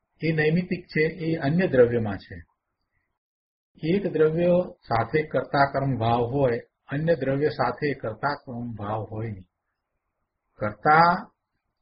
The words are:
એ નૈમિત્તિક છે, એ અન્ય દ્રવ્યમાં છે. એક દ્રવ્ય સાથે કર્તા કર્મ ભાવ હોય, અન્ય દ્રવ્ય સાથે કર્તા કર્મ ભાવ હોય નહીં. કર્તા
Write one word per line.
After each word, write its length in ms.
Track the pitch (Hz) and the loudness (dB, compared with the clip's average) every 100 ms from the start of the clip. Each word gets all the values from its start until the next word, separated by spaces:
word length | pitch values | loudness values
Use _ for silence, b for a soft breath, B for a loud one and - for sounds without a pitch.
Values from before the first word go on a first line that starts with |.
| _ _ | _ _
એ 100 | 156 | -2
નૈમિત્તિક 540 | 160 151 165 180 175 - | 0 2 2 0 -6 -6
છે, 160 | - | -2
એ 340 | 156 - 160 165 | -2 -2 -4 -2
અન્ય 320 | 139 165 185 | 0 0 2
દ્રવ્યમાં 500 | 131 120 117 107 95 | 4 4 4 -2 -6
છે. 180 | - 87 - _ _ _ _ _ _ _ _ _ _ _ _ _ | -10 -18 -18 _ _ _ _ _ _ _ _ _ _ _ _ _
એક 300 | 156 196 190 | -2 -2 0
દ્રવ્ય 640 | 156 156 160 175 175 180 - - | 2 2 4 2 2 0 -8 -4
સાથે 340 | 117 113 156 | -2 0 -2
કર્તા 480 | 156 135 127 143 139 | -2 -4 -2 2 2
કર્મ 260 | 139 139 123 | 0 -2 0
ભાવ 260 | 113 120 | 2 2
હોય, 360 | 117 139 135 117 - _ - | 0 0 0 0 -6 _ -10
અન્ય 260 | 139 160 160 | -4 0 0
દ્રવ્ય 340 | 131 139 147 | 0 0 0
સાથે 440 | - 127 123 147 | 0 -2 -2 -4
કર્તા 420 | 135 117 107 139 143 | -4 -6 -6 -6 -6
કર્મ 380 | - 120 120 | -10 -10 -10
ભાવ 300 | 110 101 110 | -8 -6 -6
હોય 260 | 101 107 113 | -6 -8 -8
નહીં. 180 | 95 - _ _ _ _ _ _ _ _ _ _ - | -10 -16 _ _ _ _ _ _ _ _ _ _ -8
કર્તા 580 | 107 107 156 156 170 185 233 _ _ _ _ _ | -8 -2 4 6 6 2 -4 _ _ _ _ _